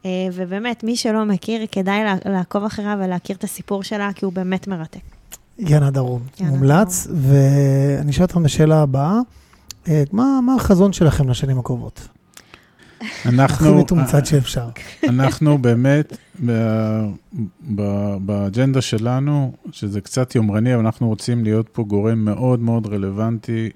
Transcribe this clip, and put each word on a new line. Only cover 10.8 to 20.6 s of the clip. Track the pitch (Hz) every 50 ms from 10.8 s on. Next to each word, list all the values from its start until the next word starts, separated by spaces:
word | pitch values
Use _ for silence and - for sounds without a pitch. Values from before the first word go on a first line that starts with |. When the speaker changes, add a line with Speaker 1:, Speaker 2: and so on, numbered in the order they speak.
| 196 202 185
Speaker 2:
שלכם | - 180 151 - - 143 127
לשנים | 123 - - 135 131 127
הקרובות? | 117 - 127 120 113 - - - - - _ _ _ _ _ - - _ - _ _ _ _ _ - - - _ 226 - - - -
Speaker 3:
אנחנו, | 123 120 127 135 135 147 - 156 151
Speaker 2:
הכי | 147 180 165
מתומצת | - 185 165 139 - - 147
Speaker 3:
אה, | 139
Speaker 2:
שאפשר. | - 151 139 131 - - 131 117 120 120 - - - - - - 139
Speaker 3:
אנחנו | 120 127 135 131 - - 156 151 147
באמת, | 139 123 120 117 117 127 135 143 143 147 - - - _ _ _ - 147
ב-, | 120 117 113 113 110 110 110 110 107 110 110 110 104 95 - _ _ - 156 110 92 _ _ - 151 104
ב-, | 98 104 101 101 101 101 101 101 95
באג'נדה | 98 98 104 101 101 98 98 120 131 139 131 135
שלנו, | 120 - - 107 110 120 127 131 139 147 147 143 135 127 131 _ _ 190
שזה | - - - 104 98 104
קצת | 95 - - 135 127 120 -
יומרני, | 123 110 104 101 107